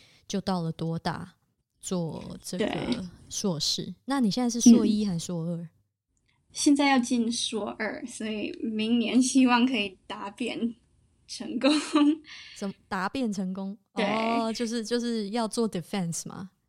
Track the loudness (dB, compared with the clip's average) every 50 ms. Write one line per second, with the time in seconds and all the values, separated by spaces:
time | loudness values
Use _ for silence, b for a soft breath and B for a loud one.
0 | b b b b b -6 -6 -4 -2 -2 -2 0 -2 -4 -4 -4 -4 -4 -4 -4
1 | -4 -4 -6 -6 -8 -14 -18 _ _ _ _ _ _ _ _ _ -8 -4 -4 -4
2 | -2 -4 -6 -10 -10 -12 -14 -14 -10 -8 -4 -2 -2 -2 -2 -4 -4 -4 -4 -4
3 | -6 -10 -14 -18 -18 -12 -8 -4 -2 -2 -2 -2 -2 -2 -2 -4 -6 -10 -12 -12
4 | _ -4 0 2 2 2 2 0 0 0 0 8 10 10 10 10 8 4 2 2
5 | 0 -2 -2 -4 -4 -6 -6 -4 -4 -4 -4 -6 -8 -12 -16 _ _ _ _ _
6 | _ _ _ _ _ _ _ _ _ _ -8 0 4 4 4 6 6 4 4 4
7 | 4 2 0 0 0 0 -2 -2 -4 -4 -4 -4 -4 -6 -6 -6 -6 -6 -6 -8
8 | -10 -12 -10 -8 -8 -6 -6 -6 -6 -8 -8 -6 -6 -4 -2 -2 0 2 2 2
9 | 2 4 4 4 4 4 6 6 6 8 6 6 4 4 2 0 -2 -4 -6 -12
10 | _ -12 -10 -10 -10 -10 -8 -6 -6 -6 -4 -4 -4 -4 -6 -8 _ _ _ _
11 | _ _ _ _ _ -16 -14 -12 -10 -8 -4 0 2 2 2 2 0 0 2 4
12 | 4 4 4 2 B B B B B B B -8 -8 -8 -8 -10 _ _ -4 -4
13 | -4 -4 -2 -2 -2 -2 -2 -2 -4 -4 -6 -6 -8 -8 -10 -12 _ _ _ -2
14 | 0 0 0 0 0 0 0 0 0 -2 -2 -2 -4 -4 -4 -4 -2 -2 -2 -2
15 | 0 -2 -2 -2 -2 -2 -2 -2 -2 -2 0 -2 -2 0 -2 -4 -6 -4 -4 -2
16 | -2 -2 -4 -6 -8 -10 -12 -14 -14 -16 _ _ _